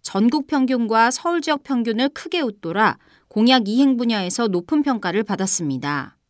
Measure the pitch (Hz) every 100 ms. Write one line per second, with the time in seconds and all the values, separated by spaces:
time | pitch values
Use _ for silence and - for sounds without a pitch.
0 | - 190 226 302 269 294 262 254 226 220
1 | 233 254 339 349 311 285 - 254 233 220
2 | 269 - 330 349 262 208 165 175 214 -
3 | _ _ _ - 226 262 202 226 277 247
4 | 233 220 180 180 233 180 175 302 285 240
5 | 185 185 214 196 190 - 160 135 143 147
6 | 131 _